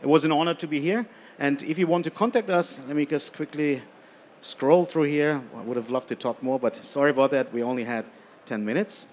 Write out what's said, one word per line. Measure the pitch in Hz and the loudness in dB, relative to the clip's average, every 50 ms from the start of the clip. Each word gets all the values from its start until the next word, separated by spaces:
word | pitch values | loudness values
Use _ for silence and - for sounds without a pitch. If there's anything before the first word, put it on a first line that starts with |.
It | - | 4
was | 135 147 160 139 | 6 4 6 6
an | 160 | 4
honor | 156 147 165 165 170 | 2 2 2 0 -2
to | - - | -4 -4
be | 151 151 143 | -4 -4 -2
here. | 139 165 196 233 233 - - - - - - | 0 0 0 0 -2 -6 -12 -20 -20 -20 -8
And | - 143 143 143 143 - | -2 0 0 0 0 -2
if | 147 156 | -6 0
you | 175 185 | 0 2
want | 160 170 175 165 | 2 2 0 0
to | 160 | -4
contact | - - 208 240 233 247 214 196 | -2 0 0 2 2 0 0 2
us, | 185 175 170 - - 135 135 | 2 2 2 0 -6 -12 -10
let | 131 147 | -4 0
me | 147 147 | 0 0
just | 143 156 143 - - - | 0 0 -4 -4 -6 -8
quickly | - 156 147 - 147 151 147 139 127 117 - - - - - - - - - - - | -8 -8 -8 -4 -2 0 0 0 -2 -4 -14 -20 -20 -20 -20 -20 -20 -20 -20 -20 -20
scroll | - - - - - 135 160 180 175 | -16 -16 -8 -2 4 6 6 6 4
through | - - 160 151 | 2 0 0 0
here. | 147 147 147 147 151 151 139 123 110 - | 2 2 2 2 2 0 -2 -4 -8 -14
I | 113 | -12
would | 98 113 123 | -8 -4 -4
have | 120 113 117 | -4 -4 -2
loved | 123 127 120 | -4 -4 -2
to | - 117 | -4 -8
talk | - - 123 113 - | -4 -4 -4 -4 -2
more, | 135 127 131 | -2 -2 -2
but | 131 123 113 - | 0 0 -2 -4
sorry | - - - - 143 139 147 | -4 -16 -8 0 2 4 4
about | 139 131 135 135 | 6 4 4 4
that. | 139 135 127 131 113 | 4 0 0 0 -2
We | 120 | -2
only | 117 120 127 123 113 | -2 -2 -2 -2 -2
had | 117 120 113 107 - - - - - - - - | -4 -4 -6 -6 -8 -14 -20 -20 -20 -20 -20 -10
ten | - 123 107 107 | -8 -6 -4 -2
minutes. | 104 107 170 214 - - - - - | -2 0 0 -2 -2 -6 -16 -16 -10